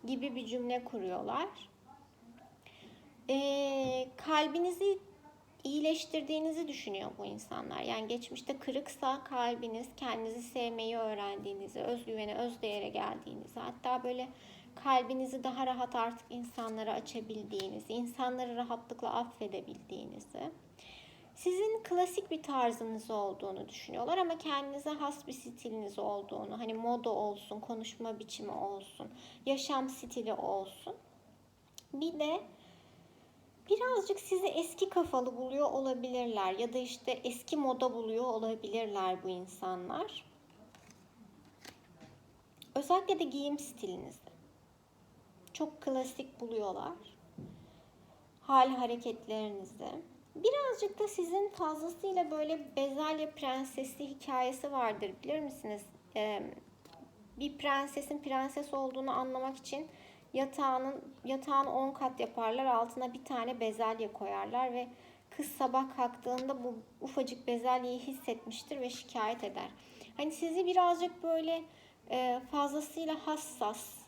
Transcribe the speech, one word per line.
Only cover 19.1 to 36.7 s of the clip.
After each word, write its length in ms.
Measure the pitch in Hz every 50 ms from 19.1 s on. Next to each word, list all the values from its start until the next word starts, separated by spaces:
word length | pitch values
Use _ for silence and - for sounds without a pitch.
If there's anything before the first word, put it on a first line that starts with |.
| -
affedebildiğinizi, 1400 | 233 240 240 - - 220 196 190 - 190 - - - - - 190 - - - - - - - - - - 330 330 - - - - - - - - - - - - - - - -
sizin 480 | - - 359 359 370 415 440 440 440 -
klasik 480 | - 359 349 359 359 359 415 392 -
bir 120 | 330 311 -
tarzınız 680 | 294 277 262 247 233 226 - 233 226 220 220 214 -
olduğunu 580 | 220 208 202 196 190 - - 196 190 202 - -
düşünüyorlar 480 | - - - - - - 240 277 339
ama 200 | 381 359 330 330
kendinize 520 | 330 - 311 285 277 277 277 277 285 - 302
has 380 | 302 302 294 277 294 - -
bir 60 | - 262
stiliniz 680 | - - 247 240 - - 240 214 220 208 196 202 208
olduğunu, 600 | 208 208 208 202 202 202 226 208 208 208 220 220
hani 140 | 233 220 220
moda 360 | 220 226 240 240 240 240 233
olsun, 500 | 208 - 208 208 208 202 - - 208 214
konuşma 600 | - - 233 220 226 - - - 233 226 220 214
biçimi 320 | 220 220 - - 214 202
olsun, 560 | - - - 196 202 196 196 - - - - 220 - - - - - - -
yaşam 440 | 269 277 269 - - 285 262 262 262
stili 440 | - - - 240 - 247 214 220 208
olsun. 640 | - - 196 196 196 190 190 - - - - 440 - - - - - - - - - - - - - - - - - - - -
Bir 260 | 269 311 339 349 302
de 220 | 302 302 320 392 - - - - - - - - - - - - - - - - - - - - - - - - - -
birazcık 500 | 403 415 494 508 508 427 392 - 392 -
sizi 280 | - - 381 359 381
eski 420 | - - 330 339 - - - 392 392
kafalı 480 | - 359 330 - - 254 247 254 240
buluyor 340 | 240 254 254 262 285 294 -
olabilirler 840 | - 269 269 262 254 247 240 254 247 247 247 233 220 202 190 185 190
ya 200 | 196 240 233